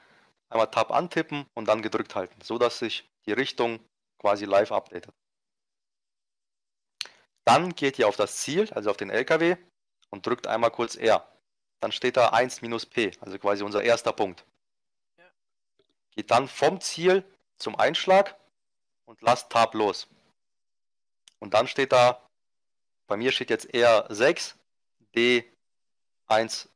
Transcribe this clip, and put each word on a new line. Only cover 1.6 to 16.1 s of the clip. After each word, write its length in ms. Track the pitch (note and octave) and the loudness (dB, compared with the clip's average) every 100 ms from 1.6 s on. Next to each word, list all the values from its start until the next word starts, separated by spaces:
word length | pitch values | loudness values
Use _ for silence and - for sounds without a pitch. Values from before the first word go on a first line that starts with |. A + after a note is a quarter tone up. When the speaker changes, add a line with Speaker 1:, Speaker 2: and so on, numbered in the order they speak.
| G#2 | 0
Speaker 1:
dann 140 | A2 | 0
gedrückt 340 | G#2+ B2 A2 G#2 | 0 -4 -4 -8
halten, 240 | F#2 _ | -10 _
so 160 | - A#2 | -10 -2
dass 220 | A#2+ - | -2 -2
sich 300 | A2+ - - _ - | -6 -8 -14 _ -6
die 80 | |
Richtung 460 | G#2+ C3+ - A#2+ A2+ - _ _ _ | -4 -4 -2 -4 -4 -14 _ _ _
quasi 260 | G#2 G2+ G2+ | -2 0 2
live 260 | G2 G#2+ | 2 2
updatet. 420 | G#2 - F2+ - _ _ _ _ _ _ _ _ _ _ _ _ _ _ _ _ _ _ _ - _ _ _ - | -2 -6 -12 -16 _ _ _ _ _ _ _ _ _ _ _ _ _ _ _ _ _ _ _ -16 _ _ _ 2
Dann 300 | C3 F3+ E3+ | 2 2 -2
geht 240 | C#3 C3 | -2 2
ihr 80 | G#2+ | 0
auf 80 | - | 2
das 220 | G2+ - | -2 -4
Ziel, 340 | - D#3 A3 | -4 -2 -2
also 160 | - G#2 | -2 -4
auf 60 | G2 | -4
den 140 | G2 | -4
L 160 | G#2 C3 | -4 0
K 160 | D#3+ | 0
W, 160 | E3 F3 _ _ _ _ _ | 2 -2 _ _ _ _ _
und 160 | G2+ A2+ | -10 -6
drückt 220 | B2 - | -4 -4
einmal 240 | A2 A#2 | 0 0
kurz 240 | - A#2 - | 0 -4 -2
R. 340 | A2+ G2+ - _ _ _ _ _ | 2 2 0 _ _ _ _ _
Dann 100 | A2 | -8
steht 240 | - B2+ B2+ | -4 -2 2
da 140 | A#2 | 4
eins 320 | A2+ B2+ - | 4 0 -4
minus 240 | A#2 A2+ - | -8 -8 -6
P, 260 | - G#2 - | -4 -4 -6
also 180 | - F#2+ | -14 -6
quasi 260 | G2+ G2+ | -2 -2
unser 200 | G#2 G2+ | -2 -2
erster 300 | G2 A#2 - | 2 0 0
Punkt. 320 | - G2+ F2 _ _ _ _ _ _ _ _ | -2 -4 -4 _ _ _ _ _ _ _ _
Speaker 2:
Ja. 80 | F3+ _ _ _ _ _ _ _ _ | _ _ _ _ _ _ _ _ _